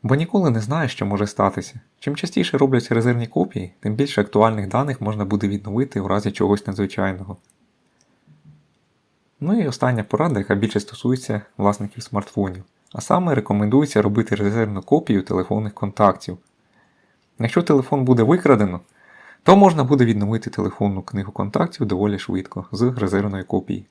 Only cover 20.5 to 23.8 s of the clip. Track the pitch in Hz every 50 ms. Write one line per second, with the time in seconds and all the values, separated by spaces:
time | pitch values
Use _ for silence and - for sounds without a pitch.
20.5 | - - 98 98 - - 107 101 98 95 95 - - 98 98 98 - - 98 98
21.5 | - - 165 170 - - 135 104 98 90 101 104 101 101 - - 95 95 92 -
22.5 | - - 95 - - 98 117 123 127 117 104 92 101 98 104 107 98 95 90 -
23.5 | - - - - 98 98